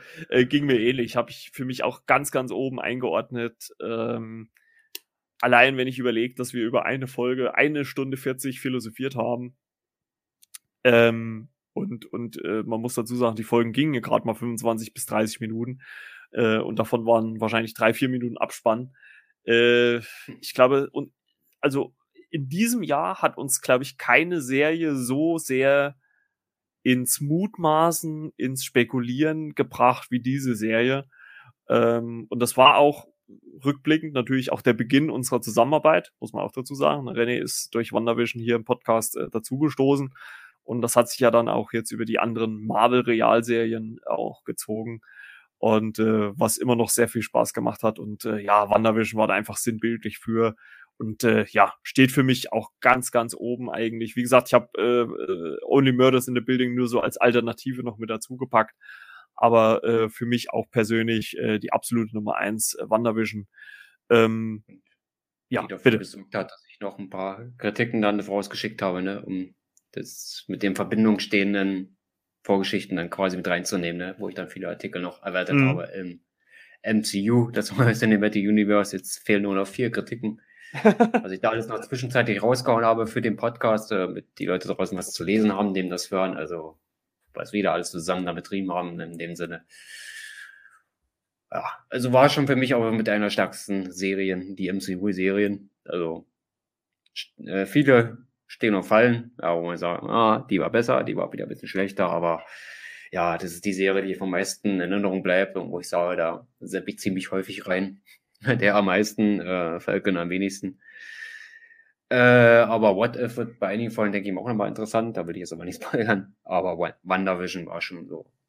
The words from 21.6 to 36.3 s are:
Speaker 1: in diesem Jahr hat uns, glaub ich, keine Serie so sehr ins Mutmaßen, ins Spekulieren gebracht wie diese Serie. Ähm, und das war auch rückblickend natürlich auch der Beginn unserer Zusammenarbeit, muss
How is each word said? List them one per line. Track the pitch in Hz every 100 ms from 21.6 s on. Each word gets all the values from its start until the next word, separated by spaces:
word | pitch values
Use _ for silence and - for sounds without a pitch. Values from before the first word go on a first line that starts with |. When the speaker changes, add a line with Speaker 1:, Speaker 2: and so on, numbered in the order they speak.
| 147 135 - _ _ _ _
Speaker 1:
in | 160 135
diesem | 170 233 240
Jahr | 151 143 180 190
hat | - -
uns, | 139 -
glaub | - 127
ich, | 135 -
keine | - 123 170 170
Serie | 127 135 151 165 160
so | 135 123 139 160 165
sehr | - 131 135 143 143 - _ _ _ _ _ _ _ _
ins | 131 127 120 -
Mutmaßen, | 143 165 208 - 160 156 165 160 160 156 156 -
ins | 131 131
Spekulieren | - 123 120 127 120 127 156 156 151
gebracht | 143 - - 123 123 -
wie | 127
diese | 127 139 131
Serie. | 107 110 113 123 139 139 _ - - 123 _ -
Ähm, | 117 117 117 117 117 -
und | 120
das | 120 131
war | 135 139
auch | 147 143 - _ _ 98 - -
rückblickend | 135 139 151 156 160
natürlich | 135 117 131 123
auch | -
der | 127
Beginn | 113 131 139 151
unserer | 127 123 123
Zusammenarbeit, | 117 110 127 151 156 170 - -
muss | 120